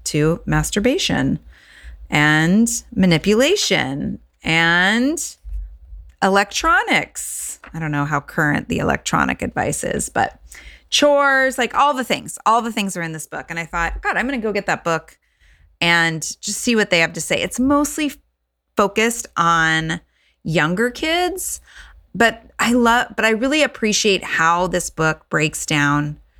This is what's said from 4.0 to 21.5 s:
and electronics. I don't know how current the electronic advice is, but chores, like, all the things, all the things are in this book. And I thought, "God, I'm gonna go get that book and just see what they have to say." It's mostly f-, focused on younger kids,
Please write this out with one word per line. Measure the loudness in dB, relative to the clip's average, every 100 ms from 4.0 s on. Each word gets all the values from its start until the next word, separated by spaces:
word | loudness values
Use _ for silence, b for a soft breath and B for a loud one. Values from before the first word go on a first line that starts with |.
| -6 -8 _ _
and | -2 2 2 2 2 2 0 -2 -8 -12 -12 -10 -10 -16 -20 -20 -20 -2
electronics. | 2 2 0 -2 2 2 2 0 -2 -8 -10 -10 -12 -14 -14
I | -8
don't | -4
know | -2 -2
how | -4
current | -4 -2 0 0 -2
the | -2
electronic | -2 -2 -2 0 0 -2
advice | -6 -4 -4 -4
is, | -4 -4 -4
but | -2 -4 -6 -20 B B B B
chores, | 2 4 4 4 2 2 0
like, | -2
all | 2 2 0
the |
things, | -2 -4 -6 -4 2
all | 2
the | 0
things | -4 -4 -4
are |
in | -6
this | -8 -10
book. | -12 -10
And | -10
I | -6
thought, | -4 -4 -4
"God, | -4 -2
I'm | -2
gonna | -2
go | -4
get | -2 -2
that | -2
book | -2 -4 -4 -20 _ _ _ _ _ -2
and | 2 4 2 -2 -8 -10
just | -8 -4
see | 0 2
what | 4
they | 2
have | 2
to | -2
say." | -4 -2
It's | -2 -2
mostly | 2 2 0 -2 -4
f-, | -6 _ _ _ _ _ 0
focused | 0 2 0 -2 -6 0
on | 2 4 2 2 -2 -6 -10 _ _ _
younger | -2 0 0 0 -2
kids, | -2 -2 0 -2 -4 -8